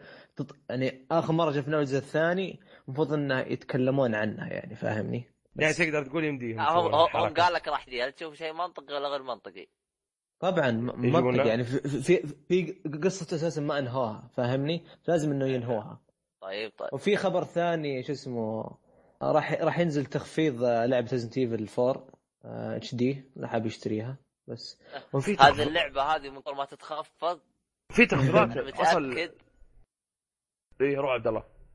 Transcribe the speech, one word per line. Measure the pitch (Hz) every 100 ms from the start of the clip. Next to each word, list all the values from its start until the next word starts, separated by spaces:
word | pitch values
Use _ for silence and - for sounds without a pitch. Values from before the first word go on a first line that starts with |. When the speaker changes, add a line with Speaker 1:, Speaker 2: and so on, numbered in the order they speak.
| - - - -
Speaker 1:
تط-، | 139 - -
يعني | 123 131 - -
آخر | 165 156
مرة | 165 160
شفناه | 143 139 156
الجزء | 139 135
الثاني، | - 151 165 180 185 - - - -
المفروض | 135 147
إنه | 151 143 131
يتكلمون | - 127 - 135 127 135 123
عنها | 107 107 98 -
يعني، | - -
فاهمني؟ | 113 113 107 110 120 120 _ _ -
Speaker 2:
يعني | 156
Speaker 1:
بس | 156
Speaker 2:
تقدر | 165 151
تقول | 135 160
يمديهم | 156 139 120 110
Speaker 3:
آه، |
هم، | 143 170
Speaker 2:
يسوون | 165
Speaker 3:
هم، | 147
هم |
Speaker 2:
الحركة. | 165 - 170 156
Speaker 3:
قال | 175
لك | 165 160
راح | 139
تجي، | - 123
هل | 131
تشوف | - 165
شيء | 147 160
منطقي | 160 180 170 139
ولا | 143 143
غير | 139
منطقي؟ | 131 107 101 90 - _ _ _ _ _ _ -
Speaker 1:
طبعًا | 180 175 135
م-، | 113 120 -
Speaker 2:
يجيبون | 123 156
Speaker 1:
منطقي، | 127 123
Speaker 2:
له؟ | 117
Speaker 1:
يعني | 113
في، | 120 135 143
في، | 135 135 180 147
في، | - -
في | 180 165 - 156 151
قصته | 185 185 165
أساسًا | 165 165 156
ما | 147 147
أنهوها، | 127 127 117 104 - -
فاهمني؟ | 123 135 139 165 - - -
لازم | 170 151
إنه | 139 135
ينهوها. | 131 117 113 107 113 _ _ _ _
Speaker 3:
طيب، | 95 101 110 -
طيب. | -
Speaker 1:
وفي | 139 202 208
خبر | 190 180
ثاني، | 151 170 175 165 147 131
شو | 127
اسمه، | 139 131 120 110 110 - - _ _ _ -
راح، | 135 151 -
راح | 156 160 151
ينزل | 175 147 135
تخفيض، | 151 - - 156 117
آه، | 123 117 117
لعبة | 127 117
Resident | 131 113
Evil | 131 123 113 104
فور، | - 123 139 - - _ _
آه، | 117 113 113 113
اتش | 113
دي، | 120 123 139 - -
اللي | 131
حاب | 113 110
يشتريها، | - - 107 120 135 _ _ -
بس. | 120 - - -
Speaker 3:
آه، | 139 - 139
Speaker 2:
وفي | 135
Speaker 3:
هذه | 139
Speaker 2:
تخفيض. | 139 143 147
Speaker 3:
اللعبة | 165 147 135
هذه | 143 156 139
من | 135
طول | 147 139
ما |
تتخفض. | 139 147 - 151 156 - 160 175 _ _ _ _ _
Speaker 2:
في | - 240
تخفيضات | 151 139 175 117
Speaker 3:
أنا | 131 131 -
Speaker 2:
أصلًا. | 165 170
Speaker 3:
متأكد. | 139 123 - - _ _ - - - _ _ _ _ _ _ _ _ -
Speaker 2:
إيه، | 139 139
روح | 139
عبد | 123 113
الله. | 107 - - -